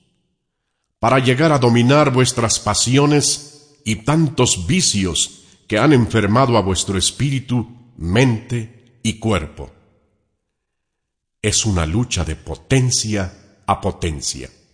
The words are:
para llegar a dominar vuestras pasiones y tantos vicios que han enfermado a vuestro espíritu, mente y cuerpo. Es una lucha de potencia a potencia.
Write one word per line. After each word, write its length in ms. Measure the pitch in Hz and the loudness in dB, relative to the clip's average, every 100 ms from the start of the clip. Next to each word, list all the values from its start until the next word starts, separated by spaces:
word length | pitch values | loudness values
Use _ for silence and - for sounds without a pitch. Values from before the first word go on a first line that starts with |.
| _ _ _ _ _ _ _ _ _ _ | _ _ _ _ _ _ _ _ _ _
para 220 | 117 135 | 0 2
llegar 320 | 127 127 160 | 2 2 2
a 60 | 143 | 2
dominar 540 | 120 120 120 143 151 | 4 4 4 4 4
vuestras 460 | 127 127 - 113 - | 2 0 0 -2 -2
pasiones 1200 | - 101 120 131 147 147 131 - - - _ _ | -2 -2 0 2 4 2 0 -4 -10 -20 _ _
y 120 | - 107 | -6 -4
tantos 680 | - 156 156 - 123 - 82 | -2 0 0 0 0 0 -2
vicios 800 | 123 - 101 92 80 - - _ _ - | -2 0 0 -2 -2 -6 -10 _ _ -4
que 100 | 107 | 0
han 140 | 135 | 4
enfermado 640 | 135 110 117 101 117 131 117 | 4 4 0 2 2 2 2
a 40 | |
vuestro 380 | 95 92 - 95 | 0 -2 -2 -2
espíritu, 960 | - - 143 135 127 123 107 - _ - | -2 -2 -2 -2 -2 -4 -4 -12 _ -10
mente 1040 | 82 101 131 110 - 120 110 - _ _ | -2 2 2 0 -4 -8 -8 -16 _ _
y 180 | 110 - | -6 -4
cuerpo. 500 | 110 95 76 - 67 - _ _ _ _ _ _ _ _ _ _ _ _ _ _ _ _ | -2 -2 -4 -12 -16 -18 _ _ _ _ _ _ _ _ _ _ _ _ _ _ _ _
Es 240 | 107 - | -4 -2
una 220 | 110 90 80 | 0 0 0
lucha 380 | 101 123 90 | -2 -2 -4
de 100 | 82 | -6
potencia 1300 | 78 - 78 - 135 127 120 110 107 92 - _ _ | -8 -10 -12 -2 0 2 -2 -2 -4 -4 -10 _ _
a 160 | - 98 | -4 -2
potencia. 680 | 98 - 87 73 - 65 62 _ _ | -4 -4 -6 -6 -8 -10 -14 _ _